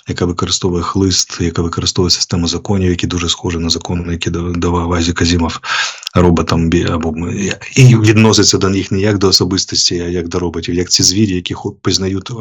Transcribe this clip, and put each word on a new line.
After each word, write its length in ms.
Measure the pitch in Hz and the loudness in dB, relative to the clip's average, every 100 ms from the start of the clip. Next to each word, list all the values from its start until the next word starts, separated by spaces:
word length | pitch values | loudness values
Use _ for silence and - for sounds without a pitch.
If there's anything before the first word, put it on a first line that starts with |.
| - | -8
яка 160 | - | -2
використовує 580 | 90 85 87 - 95 87 | -2 -2 -4 -2 -2 -2
хлист, 560 | 85 98 95 90 - - | -2 0 0 0 -4 -4
яка 220 | 85 87 | -4 -2
використовує 480 | 85 - 90 101 87 | -4 -2 -2 0 0
систему 380 | - - 90 82 | 0 -2 -2 -2
законів, 420 | 85 - 98 92 | -4 -2 0 0
які 160 | 85 90 | 0 -2
дуже 220 | 90 82 | -2 -2
схожі 300 | - 92 82 | -4 -4 -4
на 120 | 82 | -4
закони, 420 | 80 - 87 87 | -4 -4 -4 -4
які 180 | 85 87 | -4 -4
да-, 220 | 87 87 85 | -4 -4 -2
давав 360 | 87 87 85 | 0 0 0
Айзек 300 | 87 85 - | -2 0 0
Азімов 380 | 85 87 80 - - - - - - | 2 2 0 -4 -6 -4 -4 -8 -4
роботам 560 | 90 87 82 - 85 82 | 2 4 4 2 0 2
бі-, 140 | 85 | 2
або 240 | - 82 80 | 0 -2 -4
м-, 240 | 82 90 - 95 - - - | -4 -6 -4 -4 -6 -2 6
і 200 | 127 110 | 6 8
відноситься 640 | 107 107 110 101 95 95 | 6 6 6 6 4 2
до 100 | 95 | 2
них 240 | 98 92 | 0 -2
не 80 | 98 | 0
як 180 | 104 98 | 0 2
до 100 | 98 | 2
особистості, 720 | - 92 95 - 98 - 87 | 2 0 -2 -2 -2 -2 -2
а 80 | 87 | -2
як 200 | 90 85 | -4 -2
до 100 | 90 | -4
роботів, 360 | 87 82 90 | -4 -4 -4
як 160 | 87 87 | -2 0
ці 120 | - | 2
звірі, 300 | 90 95 104 | 2 2 2
які 220 | 90 - | 0 -4
хо-, 180 | - 131 | -8 -8
пізнають, 580 | - 101 90 95 95 - | -6 -2 -2 -2 -4 -8
е, 40 | 113 | -10